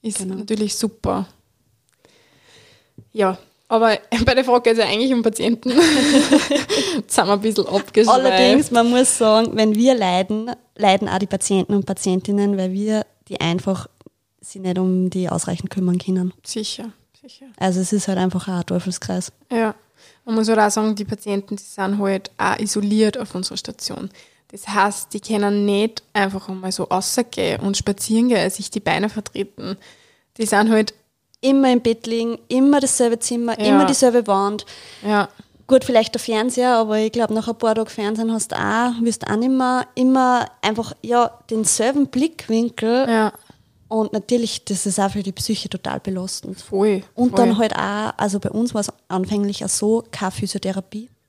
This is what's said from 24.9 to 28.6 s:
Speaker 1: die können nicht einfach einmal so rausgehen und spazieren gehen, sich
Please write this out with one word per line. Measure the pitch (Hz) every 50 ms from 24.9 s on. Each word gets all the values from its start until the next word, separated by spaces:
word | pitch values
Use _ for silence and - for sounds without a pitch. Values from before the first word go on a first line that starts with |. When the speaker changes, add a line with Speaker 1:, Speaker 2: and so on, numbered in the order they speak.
| 196 - - _ -
Speaker 1:
die | 208
können | - - 220 208 202 202 208 208 202
nicht | 202 202 196 214 226 220 - _ _ _
einfach | 208 196 196 196 190 - -
einmal | 190 185 185 190 185
so | - -
rausgehen | - - 185 196 - - - 240 240 - - - - - -
und | - 196 196
spazieren | - - - 202 - - - 220 226 233 247
gehen, | 240 196 - 190
sich | - -